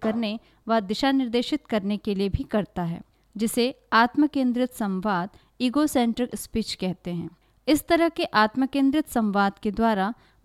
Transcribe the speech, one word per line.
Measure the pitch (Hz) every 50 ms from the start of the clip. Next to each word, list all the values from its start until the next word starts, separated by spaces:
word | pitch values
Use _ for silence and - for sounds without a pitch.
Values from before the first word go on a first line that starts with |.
करने | - 220 214 233 233 208 214 226 - _ _ _ _ 220
व | 226 226
दिशा | 196 185 220 - 285 277
निर्देशित | 269 269 262 233 226 240 247 - 302 - -
करने | - 233 214 190 202 208
के | 202 - 214 202
लिए | 190 202 196
भी | - -
करता | 269 - - 208 175 - _ 180
है, | 175 165 170 - - - _ _ _ _ _
जिसे | 196 226 220 - 247 233 254 - - _ _
आत्मकेंद्रित | 220 226 240 240 - 294 302 285 - 277 254 247 226 240 254 247
संवाद, | - - 226 202 190 190 185 214 190 175 175 208 - _ _ _ _ -
egocentric | 247 254 226 294 311 294 - 247 233 233 214 - 247 - -
speech | 214 - - - 226 214 - -
कहते | - 185 185 175 - - 180
हैं। | 175 170 170 165 - _ _ _ _ _ _ 254
इस | 302 285 - -
तरह | 339 320 339 330
के | - - 339
आत्मकेंद्रित | - - 214 214 220 - 254 269 254 - 277 269 269 262 311 294 -
संवाद | - 247 220 208 190 202 196 196 196 -
के | - 214
द्वारा | 196 220 226 226 214 190 190 208 240 - _ _ _ _